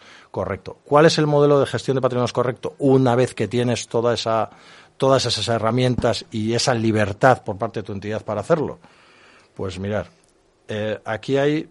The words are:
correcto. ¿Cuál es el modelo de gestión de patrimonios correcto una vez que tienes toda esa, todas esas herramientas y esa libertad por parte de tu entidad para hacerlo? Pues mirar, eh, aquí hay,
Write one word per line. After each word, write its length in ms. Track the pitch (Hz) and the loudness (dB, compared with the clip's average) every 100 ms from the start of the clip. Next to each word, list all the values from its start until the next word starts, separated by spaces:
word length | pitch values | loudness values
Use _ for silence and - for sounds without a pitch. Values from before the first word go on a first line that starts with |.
| - - - | -16 -20 -12
correcto. 460 | - 90 95 - - - | -8 -6 -6 -10 -20 2
¿Cuál 220 | 143 160 | 6 6
es 100 | 160 | 4
el 100 | 151 | 2
modelo 320 | 147 147 143 | 4 4 4
de 60 | 131 | 2
gestión 300 | 120 - 135 | -2 -2 -2
de 60 | |
patrimonios 300 | 127 123 120 | 0 0 -2
correcto 420 | - 120 117 - - | -2 -2 -4 -10 -2
una 360 | 143 131 131 120 | 2 4 4 2
vez 200 | 123 - | 0 -2
que 140 | 107 | -4
tienes 400 | 120 123 117 - | 0 0 -2 -2
toda 240 | 120 117 | -2 0
esa, 360 | 113 113 110 104 - - - - _ | 0 -2 -2 -2 -8 -20 -20 -20 _
todas 300 | 135 135 123 | 2 2 2
esas 220 | 113 104 | -4 -2
herramientas 760 | 113 110 120 127 120 123 107 - | 0 0 0 0 0 0 -2 -6
y 220 | 110 110 | -6 -2
esa 200 | 117 - | -2 0
libertad 680 | 120 113 107 104 101 135 131 | 0 0 0 0 2 4 4
por 140 | - 98 | 0 -8
parte 240 | 113 117 | -6 -8
de 20 | |
tu 80 | 101 | -10
entidad 320 | 101 104 107 | -10 -8 -8
para 160 | 104 107 | -6 -6
hacerlo? 380 | 98 165 117 67 - _ _ _ - _ _ - | -2 -2 -2 -10 -18 _ _ _ -20 _ _ -10
Pues 220 | 98 90 | -10 -8
mirar, 300 | 98 104 87 _ _ _ _ _ - | -6 -4 -6 _ _ _ _ _ -10
eh, 320 | 107 107 104 | -6 -6 -6
aquí 320 | - 110 - 135 | -8 -8 -2 0
hay, 340 | 143 151 - | 0 -2 -6